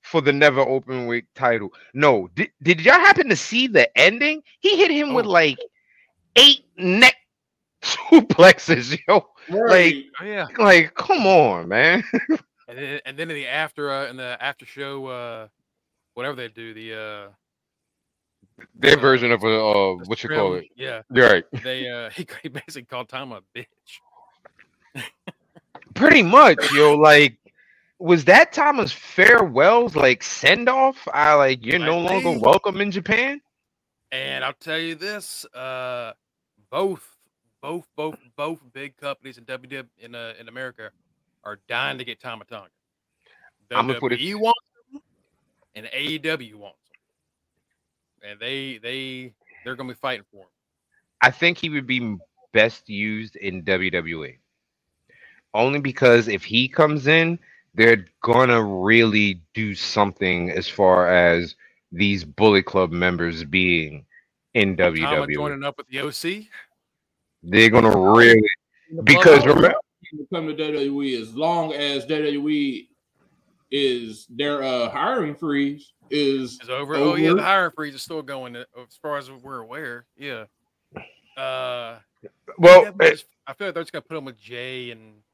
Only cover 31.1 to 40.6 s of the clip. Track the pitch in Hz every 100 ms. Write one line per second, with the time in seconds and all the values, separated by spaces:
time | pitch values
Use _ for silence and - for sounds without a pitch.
31.1 | 143 151 147 139 127 113 165 160 170 -
32.1 | 190 - 139 110 - 208 190 208 190 170
33.1 | 220 262 285 _ _ _ _ _ _ _
34.1 | 131 135 135 131 143 165 160 165 160 190
35.1 | 208 - - - 123 131 131 127 123 113
36.1 | - _ _ _ _ 104 139 196 175 _
37.1 | _ _ _ _ _ 139 170 _ - 156
38.1 | 151 123 - 147 165 127 135 139 _ 143
39.1 | 135 135 123 117 131 127 135 120 _ 117
40.1 | 120 113 113 113 123